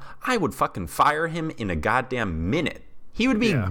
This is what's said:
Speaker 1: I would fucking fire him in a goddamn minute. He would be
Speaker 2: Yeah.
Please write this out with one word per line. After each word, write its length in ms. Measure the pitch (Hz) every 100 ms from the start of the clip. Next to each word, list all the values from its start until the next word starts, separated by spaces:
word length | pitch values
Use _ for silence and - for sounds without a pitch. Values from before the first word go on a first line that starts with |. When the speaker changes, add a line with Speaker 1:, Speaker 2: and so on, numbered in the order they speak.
| - - -
Speaker 1:
I 100 | 247
would 180 | 143
fucking 340 | - 147 - 85
fire 400 | - 139 151 165
him 220 | 165 160 -
in 140 | 104
a 60 | 82
goddamn 760 | 107 120 113 127 107 80 82
minute. 320 | 147 147 - - - -
He 160 | - 247
would 120 | 226
be 80 | 233
Speaker 2:
Yeah. 200 | 151 92